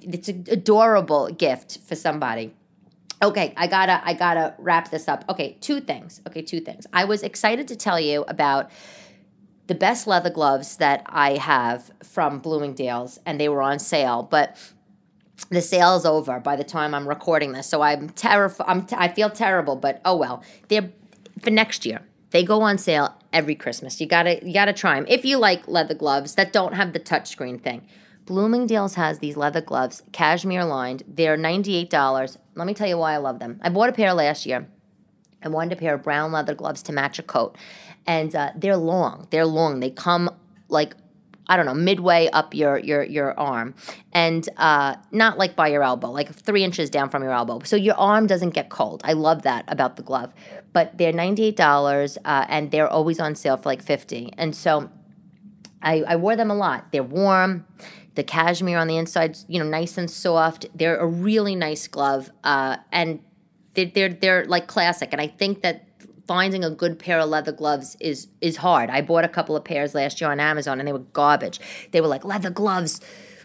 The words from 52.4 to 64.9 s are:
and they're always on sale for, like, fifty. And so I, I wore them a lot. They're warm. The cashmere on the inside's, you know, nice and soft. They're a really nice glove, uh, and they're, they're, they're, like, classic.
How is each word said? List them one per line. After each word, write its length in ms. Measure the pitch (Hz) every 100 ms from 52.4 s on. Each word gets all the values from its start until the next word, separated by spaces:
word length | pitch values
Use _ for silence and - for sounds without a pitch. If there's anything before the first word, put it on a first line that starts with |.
| -
and 220 | 151 147
they're 180 | 151 156
always 320 | 160 156 165
on 140 | 156 151
sale 200 | 147 131
for, 140 | 147
like, 120 | 131
fifty. 520 | - 143 - 120 120 -
And 160 | 160
so 360 | 151 175 151 143 - - - - _ - - - -
I, 220 | 156 160
I 120 | - 170
wore 180 | 190 226
them 160 | 220
a 40 | 202
lot. 360 | 180 127 -
They're 120 | 143
warm. 600 | 127 160 196 190 185 175 - - - - - -
The 80 |
cashmere 560 | - 165 165 170 185 170
on 80 | 160
the 100 | 160
inside's, 480 | 165 180 160 156 -
you 120 | 170
know, 100 | 156
nice 280 | 156 175 185
and 140 | 175
soft. 540 | - 185 165 160 160 - 156
They're 220 | 160 165
a 100 | 165
really 480 | 170 196 214 202 185
nice 320 | 156 151 -
glove, 420 | 147 139 135 131 _
uh, 340 | 113 139 131 - -
and 300 | 175 165 156 _ _ _ _ _ -
they're, 100 | 175
they're, 240 | 196 190
they're, 360 | 175 190 185 -
like, 220 | 175 175
classic. 460 | 202 175